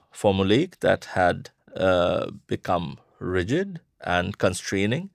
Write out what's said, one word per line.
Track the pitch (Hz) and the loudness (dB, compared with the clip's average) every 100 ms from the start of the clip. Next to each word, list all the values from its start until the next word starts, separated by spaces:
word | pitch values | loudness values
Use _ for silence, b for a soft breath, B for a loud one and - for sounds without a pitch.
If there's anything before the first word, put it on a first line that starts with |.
| _ | _
formulaic, | - 107 98 95 113 180 - | -2 2 4 4 2 2 -2
that | 95 95 - | 0 0 -2
had, | - 87 92 - _ _ - | 0 2 0 -6 _ _ -2
uh, | 95 90 90 90 - - - | 2 2 2 0 -4 -8 -8
become | 101 - 90 80 67 _ - | -6 -2 -2 -2 -10 _ -12
rigid | 90 92 90 151 196 170 - _ | -4 -2 0 -2 -4 -8 -16 _
and | 90 87 92 - | -2 -2 -2 0
constraining, | 98 87 - 98 104 135 196 | 0 0 -4 0 0 -2 -6